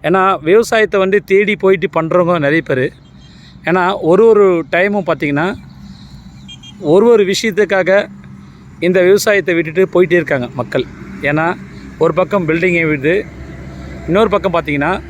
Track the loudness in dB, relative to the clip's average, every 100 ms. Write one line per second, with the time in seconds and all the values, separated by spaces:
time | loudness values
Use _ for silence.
0 | 0 0 0 0 2 2 2 0 0 0
1 | 0 0 2 0 2 0 0 0 -2 -4
2 | 0 0 2 0 2 0 0 -2 -2 -6
3 | -20 -20 -20 -20 -20 -10 -2 0 0 -2
4 | 2 4 6 6 4 2 0 0 0 -2
5 | -4 -4 -2 -2 -2 -6 -16 -20 -20 -20
6 | -20 -20 -20 -20 -20 -20 -20 -8 2 4
7 | 6 4 2 -2 -2 -2 0 0 2 0
8 | 0 -14 -20 -20 -20 -20 -20 -4 0 2
9 | 4 4 4 0 0 -2 -2 -2 0 2
10 | 2 2 0 -4 -4 -8 -4 -4 -6 -12
11 | -16 -8 -4 -2 -2 -4 -12 -18 -18 -2
12 | 0 0 0 -2 -2 -2 0 0 0 -2
13 | 0 -2 -4 -16 -16 -16 -16 -16 -16 -12
14 | -2 0 2 0 -2 -2 -2 -2 -2 -4